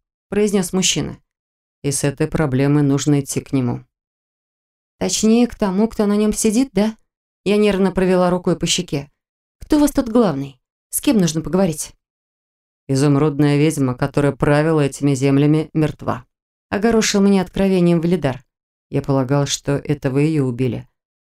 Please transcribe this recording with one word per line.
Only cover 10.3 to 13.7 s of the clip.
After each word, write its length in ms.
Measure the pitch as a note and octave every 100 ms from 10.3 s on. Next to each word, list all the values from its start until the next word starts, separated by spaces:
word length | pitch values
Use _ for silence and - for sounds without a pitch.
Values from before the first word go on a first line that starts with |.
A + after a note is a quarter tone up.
| C#3 C#3 - _ _ _
С 120 | -
кем 160 | - A3+
нужно 240 | E3+ D#3+
поговорить?» 520 | D3 D#3 F#3+ D3 - _ _ _ _ _ _ _ _ _ -
«Изумрудная 680 | C3+ D3 C#3 D#3 C#3+ D3 C#3+
ведьма, 380 | D#3